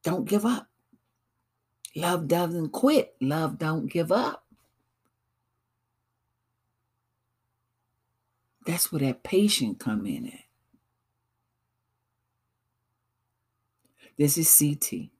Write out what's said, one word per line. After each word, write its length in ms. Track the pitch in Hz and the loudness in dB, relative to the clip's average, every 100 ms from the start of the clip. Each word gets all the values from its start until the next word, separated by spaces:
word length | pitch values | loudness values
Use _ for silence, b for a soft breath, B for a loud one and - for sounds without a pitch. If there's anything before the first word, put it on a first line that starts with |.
Don't 220 | - 180 | -2 -4
give 220 | 226 208 220 | 0 0 2
up. 240 | 247 - _ _ _ _ _ _ _ _ _ _ _ - | -2 -6 _ _ _ _ _ _ _ _ _ _ _ -16
Love 340 | 151 175 175 151 | -4 -2 -2 0
doesn't 420 | 170 175 170 156 | 0 0 -4 -6
quit. 460 | - 269 302 - _ | 0 4 4 0 _
Love 380 | 131 156 156 147 | -4 -2 -4 -4
don't 280 | 156 160 139 | -4 -2 -4
give 240 | 170 165 | -4 0
up. 340 | 196 - - _ _ _ _ _ _ _ _ _ _ _ _ _ _ _ _ _ _ _ _ _ _ _ _ _ _ _ _ _ _ _ _ _ _ _ _ _ _ _ _ _ _ | 0 0 -8 _ _ _ _ _ _ _ _ _ _ _ _ _ _ _ _ _ _ _ _ _ _ _ _ _ _ _ _ _ _ _ _ _ _ _ _ _ _ _ _ _ _
That's 260 | - 170 - | -6 -2 -2
where 100 | 160 | 0
that 220 | 135 123 | -2 -2
patient 560 | - 190 208 - 113 - | 0 2 4 2 -2 -4
come 280 | - 107 98 | -4 -2 -2
in 220 | - - | -6 -8
at. 160 | - _ _ _ _ _ _ _ _ _ _ _ _ _ _ _ _ _ _ _ _ _ _ _ _ _ _ _ _ _ _ _ _ _ _ _ b b - | -14 _ _ _ _ _ _ _ _ _ _ _ _ _ _ _ _ _ _ _ _ _ _ _ _ _ _ _ _ _ _ _ _ _ _ _ b b 0
This 220 | 147 151 | 2 4
is 100 | 160 | 4
C 260 | - 147 | 6 4
T. 380 | 147 - - - | 0 -4 -6 -12